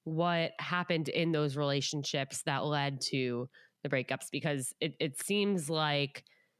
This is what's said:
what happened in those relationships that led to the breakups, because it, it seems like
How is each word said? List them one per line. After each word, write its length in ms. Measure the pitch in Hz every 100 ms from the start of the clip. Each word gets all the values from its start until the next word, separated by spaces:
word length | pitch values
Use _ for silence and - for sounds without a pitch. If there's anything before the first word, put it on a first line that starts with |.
what 480 | 165 160 175 170 165 -
happened 500 | - 180 175 170 147
in 240 | - 170
those 240 | 156 147 135
relationships 880 | 143 139 135 151 139 143 135 -
that 220 | - 135 147
led 340 | 147 139 135 -
to 360 | 135 127 120 123 - - _
the 40 | 143
breakups, 380 | 135 123 131 -
because 420 | 143 151 143 - -
it, 160 | 156 143
it 260 | 156 139
seems 460 | - 202 202 190 147
like 540 | 160 151 143 139 - - _ _